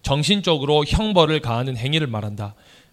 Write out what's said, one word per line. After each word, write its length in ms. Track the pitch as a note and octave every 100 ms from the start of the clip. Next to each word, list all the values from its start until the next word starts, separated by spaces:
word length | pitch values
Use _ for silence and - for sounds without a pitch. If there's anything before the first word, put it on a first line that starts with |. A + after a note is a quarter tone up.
정신적으로 800 | - C#3 D3 G3+ F3+ D3+ C#3+ D3+
형벌을 560 | D3+ F#3+ G#3+ F3+ D#3 D#3
가하는 360 | A#2+ A#2 C3 A#2
행위를 300 | C3 D#3+ C#3+
말한다. 480 | G#2+ G#2 G#2 G#2 - _ - _